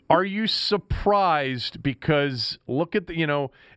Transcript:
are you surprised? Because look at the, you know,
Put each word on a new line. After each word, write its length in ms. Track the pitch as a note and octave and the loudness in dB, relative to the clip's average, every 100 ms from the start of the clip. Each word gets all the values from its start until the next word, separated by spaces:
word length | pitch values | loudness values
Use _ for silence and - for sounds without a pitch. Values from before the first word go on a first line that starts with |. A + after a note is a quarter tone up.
| - | 2
are 160 | D#3+ | 2
you 220 | G3 G3+ A3 | 2 -2 -2
surprised? 1400 | - - G3+ - - G3+ G3+ F#3 D3+ C3+ B2+ - - | -2 0 -2 -2 0 2 4 4 2 0 -4 -8 -4
Because 760 | C#3 B2 - D3 C#3+ B2 - - - | -4 -2 2 2 2 -2 -6 -8 -6
look 260 | C3 E3 | -4 -2
at 140 | G#3+ F3 | -4 -4
the, 80 | E3 | -4
you 100 | D#3+ | -2
know, 240 | C#3+ C#3 _ - | -2 -4 _ -14